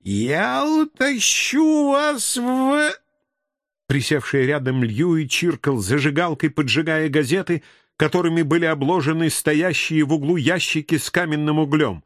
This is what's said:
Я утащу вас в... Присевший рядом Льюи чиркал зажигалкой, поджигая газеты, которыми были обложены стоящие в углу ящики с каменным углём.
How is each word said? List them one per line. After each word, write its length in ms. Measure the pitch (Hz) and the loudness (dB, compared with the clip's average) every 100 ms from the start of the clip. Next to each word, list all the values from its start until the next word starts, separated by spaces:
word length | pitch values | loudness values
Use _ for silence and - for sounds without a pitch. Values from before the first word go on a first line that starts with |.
Я 640 | 95 101 120 151 220 254 294 | -4 -4 -2 -2 0 -2 0
утащу 1200 | 311 302 _ 269 262 - - - 262 311 302 285 | 0 0 _ -2 0 0 0 0 2 2 2 2
вас 460 | 277 302 285 - 254 | 2 0 -2 -4 -4
в... 560 | 240 254 262 285 302 381 _ _ _ _ _ _ _ _ _ | -2 0 2 2 0 -4 _ _ _ _ _ _ _ _ _
Присевший 600 | 139 120 151 - 139 131 | -2 0 -2 0 0 0
рядом 360 | 147 131 131 | 0 -2 0
Льюи 440 | 120 110 175 160 143 | 0 0 0 0 0
чиркал 500 | - 170 - - 131 | -2 -2 -2 -2 -2
зажигалкой, 720 | 92 143 143 143 175 151 156 | 0 0 0 0 -2 -2 -2
поджигая 580 | - 139 127 160 156 156 | -2 0 0 0 0 0
газеты, 540 | 143 131 180 180 170 - _ _ _ | 0 2 0 0 -4 -4 _ _ _
которыми 460 | 156 180 170 165 | 0 2 0 0
были 220 | 151 165 | 2 2
обложены 680 | 165 156 139 180 143 160 165 | 0 0 0 0 0 0 0
стоящие 720 | - - 151 180 160 - 160 | 0 0 2 2 0 0 0
в 80 | 147 | 2
углу 240 | 156 143 175 | 0 0 0
ящики 600 | 131 180 - 156 147 160 | 2 0 -2 -4 -2 -4
с 140 | - | -2
каменным 480 | - 175 151 151 151 | -2 -2 -2 0 0
углём. 440 | 151 151 139 87 | 2 0 0 -4